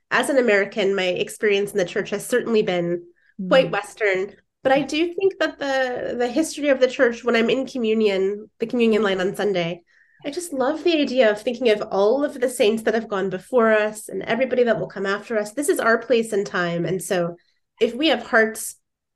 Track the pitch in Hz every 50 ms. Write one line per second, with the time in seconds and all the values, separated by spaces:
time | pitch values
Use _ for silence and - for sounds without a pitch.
0 | _ - - 220 240 269 294 262 247 226 208 196 202 196 - 233 190 190 196 196
1 | 185 180 180 - 208 - - - 240 214 202 196 202 202 208 196 180 175 - 214
2 | 180 - 208 202 - - 254 240 - 233 226 214 208 190 180 175 175 170 175 175
3 | - - _ _ _ _ _ - 190 180 277 262 - 160 196 202 - - - -
4 | 220 202 190 190 190 208 - - _ _ _ _ - 269 269 285 277 277 302 302
5 | 339 349 339 392 392 381 381 - 311 311 311 - 285 277 269 262 262 247 247 -
6 | - - - 240 240 247 226 294 320 - - 302 285 294 269 247 254 254 - -
7 | 262 240 226 - - 233 233 226 226 233 233 262 262 269 - 262 226 220 220 220
8 | 220 202 196 190 190 190 208 208 220 - _ - 233 226 - 247 233 226 214 208
9 | 220 196 190 190 180 196 - - 196 208 190 175 170 165 180 170 _ _ _ _
10 | _ _ _ _ - 294 285 349 339 - 277 262 247 269 311 311 - 349 330 302
11 | 285 233 247 262 233 214 208 214 - 254 233 233 254 226 214 208 208 - 196 190
12 | 202 214 247 285 294 285 285 262 254 262 262 - 247 202 226 220 - 233 214 233
13 | 226 226 208 190 190 196 185 190 - - 254 247 226 220 220 214 208 214 220 -
14 | - - - 190 - - 233 233 269 240 247 247 240 233 214 165 180 180 - 196
15 | 196 196 202 208 208 - 240 214 214 214 - - 294 330 339 269 - 226 226 233
16 | - - 254 226 226 220 220 202 202 - - 185 175 170 170 170 170 - 185 185
17 | - - 202 180 170 170 170 - _ _ _ _ _ _ _ - 220 233 233 247
18 | 311 320 269 - - - 240 226 220 220 220 - - - - _ _ _ _ _
19 | _ _ _